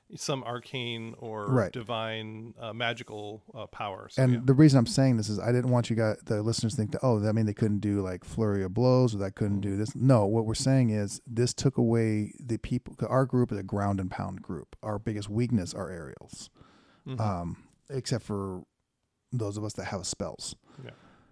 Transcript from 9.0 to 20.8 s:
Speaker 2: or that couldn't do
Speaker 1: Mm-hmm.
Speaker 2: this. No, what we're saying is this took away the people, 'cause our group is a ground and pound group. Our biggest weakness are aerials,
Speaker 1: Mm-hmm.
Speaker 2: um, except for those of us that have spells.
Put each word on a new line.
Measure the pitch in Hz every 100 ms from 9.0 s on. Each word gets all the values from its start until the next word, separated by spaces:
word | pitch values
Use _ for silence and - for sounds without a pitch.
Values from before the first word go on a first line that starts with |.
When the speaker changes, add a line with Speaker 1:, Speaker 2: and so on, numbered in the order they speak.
| 123
Speaker 2:
or | 104
that | 98
couldn't | - 104 101
do | 101
Speaker 1:
Mm-hmm. | 98
Speaker 2:
this. | 107
No, | - 131 120 101
what | 113 110
we're |
saying | 110 131 135 120
is | 107 101 - -
this | 113 123
took | - 139 -
away | 117 117 113 107 104 -
the | 120 113
people, | - 123 -
'cause | - 117
our | 127 135
group | 127 123
is | 101
a |
ground | 95 101 101 98
and | 92
pound | - 95 92
group. | - 82 - -
Our | 107 104
biggest | 113 104 101
weakness | 107 120 117 85
are | 104 85
aerials, | 87 71 - - - - _ - _ _ _ 135
Speaker 1:
Mm-hmm. | 127
Speaker 2:
um, | 107 90 85 - - _ -
except | 135 - 117
for | - 101 98 90 - _ _ _ _ _ _
those | 123 104 104
of |
us | 107
that | - 95
have | 98 90
spells. | - 92 57 - - _ -